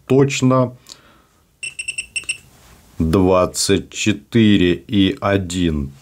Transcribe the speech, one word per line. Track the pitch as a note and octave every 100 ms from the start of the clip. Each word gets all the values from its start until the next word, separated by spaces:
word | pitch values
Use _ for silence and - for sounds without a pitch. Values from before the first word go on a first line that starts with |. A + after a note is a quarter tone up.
| -
точно. | C3 C#3 C#3 C3 C3 B2 - - - _ _ _ _ _ _ - - - - - - - - - - - - _ -
Двадцать | D#2+ E2+ F#2 F#2 F2 - - F#2+ C#2+
четыре | - - G2+ - A#2+ G#2+ G2 F2
и | E2+ - G2+ F#2+ -
один | G#2 G2+ F2+ F#2 F2 D2+ C#2 -